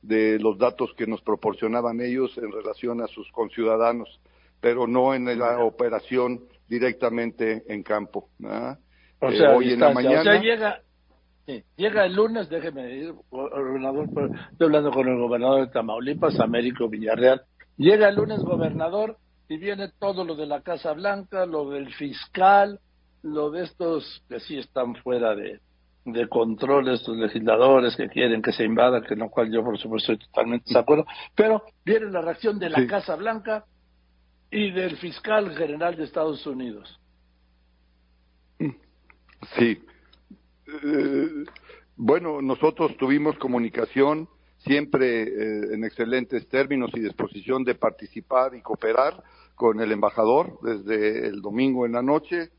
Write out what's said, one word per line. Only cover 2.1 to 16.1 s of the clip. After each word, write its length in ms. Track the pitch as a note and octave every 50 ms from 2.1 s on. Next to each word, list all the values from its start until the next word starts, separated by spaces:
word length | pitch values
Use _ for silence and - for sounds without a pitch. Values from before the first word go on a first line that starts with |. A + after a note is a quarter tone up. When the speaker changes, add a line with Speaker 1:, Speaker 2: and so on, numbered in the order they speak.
| B2 C3 C3 B2 - B2
Speaker 1:
en 140 | A#2 G#2+
relación 500 | G2 A2 G#2 G#2+ G#2 - - A#2+ A#2+ A#2
a 60 | A#2 A2+
sus 240 | - A#2 G2+ -
conciudadanos, 880 | _ - A2+ G2+ - - A2+ A2 A2 A2 A#2 A#2 A#2+ A#2+ A2+ - - _ _ _ _ _ _ _ _ _
pero 260 | - A#2+ A#2+ B2 B2
no 300 | A#2 A#2+ B2+ B2+ C3 C3+
en 100 | C3 B2
la 80 | B2 A#2+ A#2 A#2+ A#2 A#2+ A#2+
Speaker 2:
Ya. 20 | A#2+
Speaker 1:
operación 800 | A2+ A2 - B2 A#2+ A2 G#2+ - - B2+ B2+ B2 B2 B2 A#2 - _ _ _ _ _
directamente 960 | A#2 A#2+ B2+ B2+ A#2+ - - A#2+ A2+ A#2 A#2 A#2 A2 - A#2 A2 A2+ A2 - -
en 120 | G#2+ G#2
campo, 480 | - - G#2+ G#2+ G#2 - - G#2 - _ _ _
¿verdad? 400 | - G#2+ G#2 A2 A#2 B2+ C3+ - _ _ _ _ _ _ _ _
Speaker 2:
O 100 | - C3
Speaker 1:
Eh, 80 | - -
Speaker 2:
sea, 140 | D#3+ C#3+
a 40 | C3
Speaker 1:
hoy 160 | B2 B2 B2
en 80 | B2 A#2+
la 80 | B2 D3
Speaker 2:
distancia. 320 | C#3 B2+ B2+ C3 C3 D#3
O 40 | D#3+
sea, 100 | G3+ G#3
Speaker 1:
mañana 100 | G#3 G#3
Speaker 2:
llega, 380 | A3+ A#3 A3 A3 G#3 F#3 - _ _ _ _ _ _ _ _ _ _ _ _ _ -
sí, 160 | C3+ A2+ - _ _ -
llega 280 | F3+ G#3+ G#3 G#3+ G3
el 80 | F#3 F#3
lunes, 340 | G3 G#3+ A3+ A3+ A3+ G3 C#3+
déjeme 440 | D#3 E3 D#3 E3+ D3+ C3+ B2+ A#2+ B2+
ir, 200 | C3+ D3 E3 D#3 C3+ - _
gobernador, 760 | - C3 C3+ C#3+ - C#3 C#3 C3 C3 C3+ C3 C3+ C3+ C#3+ D3+ D3 -
pero 140 | D3 C#3+ - - - - -
estoy 140 | - - E3 D#3+
hablando 240 | D3+ D3+ D3 D3
con 160 | C3 C3+ C3 B2+
el 100 | B2+ B2
gobernador 480 | A#2+ A#2 B2 A#2 A#2 C3 C#3 C3+ C3
de 60 | A#2+
Tamaulipas, 680 | - B2 A2+ A2+ G#2+ A#2 B2 C3+